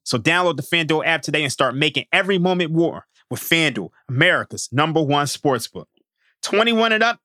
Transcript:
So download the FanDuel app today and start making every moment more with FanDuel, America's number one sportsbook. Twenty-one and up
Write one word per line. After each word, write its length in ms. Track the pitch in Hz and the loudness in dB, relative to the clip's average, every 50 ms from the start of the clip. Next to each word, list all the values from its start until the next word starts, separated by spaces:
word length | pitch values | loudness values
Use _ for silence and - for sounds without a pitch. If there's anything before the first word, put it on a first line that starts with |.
| - | -8
So 140 | - - | -6 -4
download 380 | 120 101 156 170 180 180 175 165 | 0 2 2 2 2 2 0 0
the 80 | 135 135 | -2 -4
FanDuel 420 | - 170 170 160 143 156 156 - | -2 -2 0 0 0 0 0 0
app 160 | 160 165 156 | 0 -2 -2
today 220 | - 160 147 151 151 | -2 -2 -2 -2 -2
and 80 | 139 | -2
start 240 | - - 139 127 123 | 0 0 0 0 0
making 300 | 135 151 151 - 139 - - - | 0 -2 0 -2 -4 -4 0 0
every 240 | 185 196 185 202 | 0 2 2 2
moment 340 | 180 175 185 185 180 175 156 | 2 2 2 2 0 0 0
more 360 | 160 165 170 156 - - - _ _ _ _ - | 0 0 0 0 -2 -6 -14 _ _ _ _ -10
with 120 | 127 107 | -10 -8
FanDuel, 480 | - - 165 165 160 147 113 107 90 80 _ _ _ | -2 0 2 2 2 2 0 -2 -8 -10 _ _ _
America's 600 | - 127 131 165 180 170 131 117 - - - - - | -4 0 2 4 4 2 2 -2 -4 -8 -12 -10 -4
number 300 | 120 117 143 160 156 160 | 0 0 0 2 2 0
one 240 | 156 135 147 143 143 | 0 2 0 0 0
sportsbook. 600 | 139 - - - 147 131 113 - - - 92 - _ _ _ _ _ _ _ _ _ _ - | -2 -4 -2 0 0 0 0 -4 -8 -14 -16 -18 _ _ _ _ _ _ _ _ _ _ -12
Twenty-one 520 | - - - 311 285 233 233 220 226 226 220 | -6 -2 0 2 2 2 2 2 2 2 2
and 100 | 214 226 | 2 0
up 160 | 233 - - | 0 -2 -4